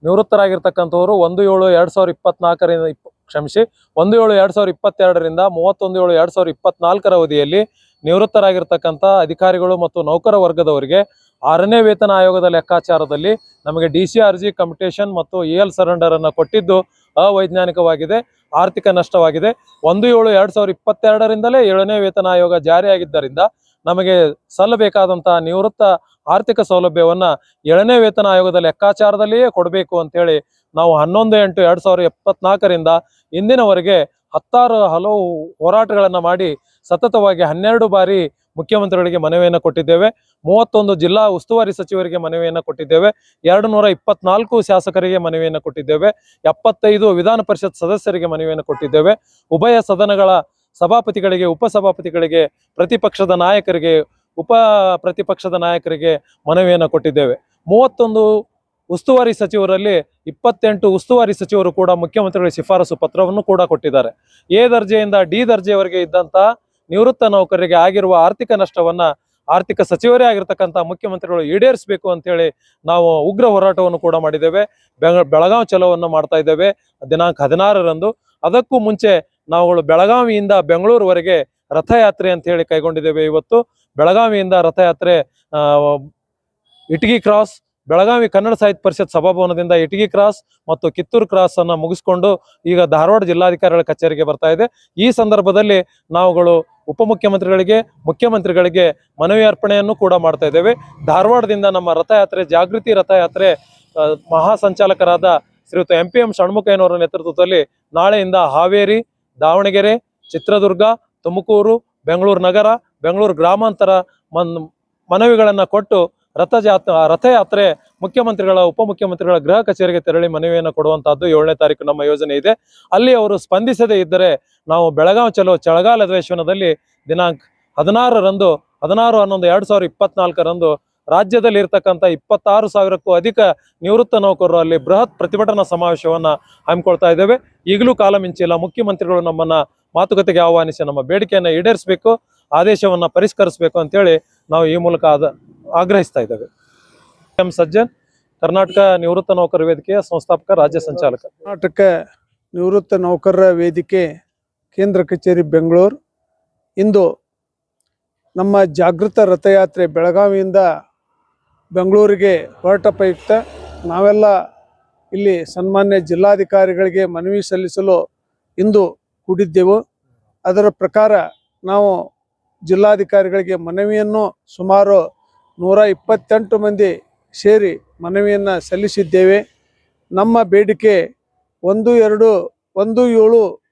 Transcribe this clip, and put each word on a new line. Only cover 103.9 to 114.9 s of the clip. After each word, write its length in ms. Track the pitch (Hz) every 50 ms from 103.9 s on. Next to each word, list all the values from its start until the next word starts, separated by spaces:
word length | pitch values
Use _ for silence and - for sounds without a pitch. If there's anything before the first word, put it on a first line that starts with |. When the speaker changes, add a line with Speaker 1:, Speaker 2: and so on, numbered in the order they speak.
| _ 160
Speaker 1:
ಆ, 160 | 151 151 156 147 _ - 165
ಮಹಾಸಂಚಾಲಕರಾದ 1080 | 160 160 185 220 208 - 202 185 - 202 196 190 - 190 175 175 170 175 185 170 147 _ _ _ _ _ _
ಶ್ರೀಯುತ 220 | - 180 175 _
ಎಂ 200 | 175 165 175 175
ಪಿ 80 | _ 247
ಎಂ 140 | 240 220 202
ಷಣ್ಮುಖಯ್ಯನವರ 640 | - 190 180 196 214 190 208 196 190 185 180 175
ನೇತೃತ್ವದಲ್ಲಿ 840 | 175 170 165 - 185 160 170 160 180 180 180 185 170 143 _ _ _ _ _ 147
ನಾಳೆಯಿಂದ 400 | 165 175 196 214 214 190 185 185
ಹಾವೇರಿ, 680 | 190 175 147 135 151 170 185 196 208 202 196 214 226 233 _ _ _ _ _ _ 123
ದಾವಣಗೆರೆ, 580 | 147 156 165 190 202 202 185 202 196 208 220 240 _ _ _ _ _ _
ಚಿತ್ರದುರ್ಗ, 520 | - 160 - - 208 208 196 196 190 175 208 220 226 226 _ _ _ _ _
ತುಮಕೂರು, 600 | 165 175 196 180 - 214 208 202 214 226 233 _ _ _ _ _
ಬೆಂಗಳೂರು 360 | 151 165 180 185 202 202 180
ನಗರ, 260 | 180 180 180 208 208 214 226 240 _ _ _ _ -
ಬೆಂಗಳೂರು 320 | 160 175 196 214 208 180
ಗ್ರಾಮಾಂತರ 560 | 147 165 170 190 208 220 220 196 _ 202 190 190 185 185 _ _ _ _ _ 160
ಮನ್-, 380 | 165 175 165 170 165 160 156 _ _ _ _